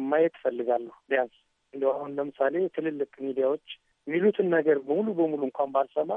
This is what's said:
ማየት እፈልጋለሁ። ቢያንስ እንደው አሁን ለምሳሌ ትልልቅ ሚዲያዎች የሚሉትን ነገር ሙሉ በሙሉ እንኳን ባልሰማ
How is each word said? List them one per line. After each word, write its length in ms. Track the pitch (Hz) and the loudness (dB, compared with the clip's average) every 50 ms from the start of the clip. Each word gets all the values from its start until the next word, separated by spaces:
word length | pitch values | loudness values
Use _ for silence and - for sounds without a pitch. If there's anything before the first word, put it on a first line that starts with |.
| 135 | -2
ማየት 320 | 135 143 156 - 165 - | 0 2 2 2 2 0
እፈልጋለሁ። 580 | - - 135 117 120 120 120 120 120 120 117 - - _ | -2 -4 -4 -4 -2 -2 0 0 -2 -2 -6 -14 -20 _
ቢያንስ 320 | _ 139 127 127 113 - _ _ _ _ _ _ _ - | _ 0 0 0 -2 -6 _ _ _ _ _ _ _ -8
እንደው 160 | 139 135 135 | -2 0 0
አሁን 220 | 135 143 147 143 143 | 0 0 -4 -6 -6
ለምሳሌ 400 | 143 143 147 - - 139 135 147 175 190 175 | -4 -6 -6 -2 -2 0 0 2 0 -2 -2
ትልልቅ 420 | - - 156 160 151 143 139 - - - | -2 -4 -4 -4 -2 -4 -6 -6 -6 -8
ሚዲያዎች 460 | 135 135 127 131 131 131 147 156 - - - - _ _ _ _ _ | -8 -6 -2 0 0 0 0 -2 -6 -12 -20 -20 _ _ _ _ _
የሚሉትን 400 | 143 151 175 185 214 202 - 196 180 | -4 -2 2 2 2 2 2 0 2
ነገር 280 | 170 160 147 156 151 139 135 | 2 2 4 4 2 2 2
ሙሉ 200 | 135 147 180 214 220 196 | 0 0 0 0 -2 0
በሙሉ 280 | 165 165 160 151 147 143 | 0 0 0 0 -2 -2
እንኳን 260 | 131 - - 143 139 | -4 -2 -2 -4 0
ባልሰማ 420 | 135 135 139 - - 151 156 165 202 | 0 0 0 0 -2 -4 -2 -2 -4